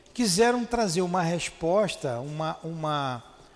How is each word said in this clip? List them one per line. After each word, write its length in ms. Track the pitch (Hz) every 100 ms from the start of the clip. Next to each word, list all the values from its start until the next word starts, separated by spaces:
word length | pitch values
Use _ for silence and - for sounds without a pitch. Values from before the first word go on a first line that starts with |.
| -
quiseram 520 | - 233 175 233 247
trazer 380 | 233 233 214 165
uma 200 | 180 185
resposta, 960 | 165 170 - - 160 196 190 - 143 120
uma, 400 | 143 151 160 165
uma, 600 | 160 165 156 147 135 120 - - -